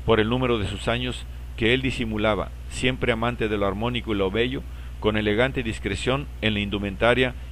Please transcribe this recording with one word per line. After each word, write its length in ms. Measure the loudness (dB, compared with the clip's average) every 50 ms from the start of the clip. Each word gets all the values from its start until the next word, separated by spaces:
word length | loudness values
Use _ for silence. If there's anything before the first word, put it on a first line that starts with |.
| 0
por 140 | 4 4 4
el 80 | 4 4
número 300 | 2 2 2 2 2 2
de 80 | 0
sus 220 | -2 -4 -4 -2 -2
años 380 | 0 0 -2 -4 -6 -8 -10 -12 -12 -12 -12 -12 -4
que 180 | 0 2 4 4
él 80 | 4 2
disimulaba, 680 | 0 -2 -2 -2 -2 0 2 2 2 2 2 0 -4 -6 -10 -10 -10
siempre 440 | -4 -2 0 0 0 2 2 0 2
amante 360 | 2 0 0 0 0 0 0
de 100 | 0 2
lo 80 | 2
armónico 480 | 0 0 0 -2 -2 -2 -2 -2 -2 0
y 20 |
lo 140 | 0 0 2
bello, 320 | 2 2 0 0 -2 -4 -8 -8 -12 -12 -12 -12 -10 -2
con 160 | 0 0 2
elegante 460 | 2 2 2 4 4 2 2 2 -2 -4
discreción 640 | -4 -4 -4 -4 -4 -4 -2 0 0 0 0 -2 -6 -6 -2
en 140 | 0 0 0
la 60 | 0
indumentaria 720 | 0 -2 -2 -2 -2 -4 0 2 4 4 4 4 2 0 0 -4 -10 -10